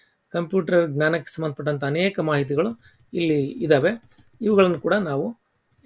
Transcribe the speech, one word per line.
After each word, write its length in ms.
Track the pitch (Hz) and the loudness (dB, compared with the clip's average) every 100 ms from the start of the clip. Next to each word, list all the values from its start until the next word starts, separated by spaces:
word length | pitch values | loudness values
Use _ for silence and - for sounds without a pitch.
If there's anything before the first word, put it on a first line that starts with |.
| _ _ _ | _ _ _
ಕಂಪ್ಯೂಟರ್ 600 | 175 165 190 170 175 165 | -6 -2 -2 2 2 2
ಜ್ಞಾನಕ್ಕೆ 440 | 139 156 165 - | 0 0 0 -4
ಸಂಬಂಧಪಟ್ಟಂಥ 500 | - 160 139 147 143 | -4 -6 -4 -4 -2
ಅನೇಕ 360 | 139 156 190 190 | -2 0 -2 0
ಮಾಹಿತಿಗಳು 600 | 156 143 135 143 208 226 - _ - | 0 0 0 0 -2 -4 -16 _ -10
ಇಲ್ಲಿ 340 | 180 165 147 139 | -4 0 0 -2
ಇದ್ದಾವೆ. 440 | - 156 143 165 233 _ - - - | -4 2 4 4 -2 _ -20 -20 -4
ಇವುಗಳನ್ನು 400 | 214 202 185 156 | 2 4 4 2
ಕೂಡ 140 | 165 | 0
ನಾವು 420 | 202 170 139 202 233 _ _ _ _ | 0 0 -4 -4 -8 _ _ _ _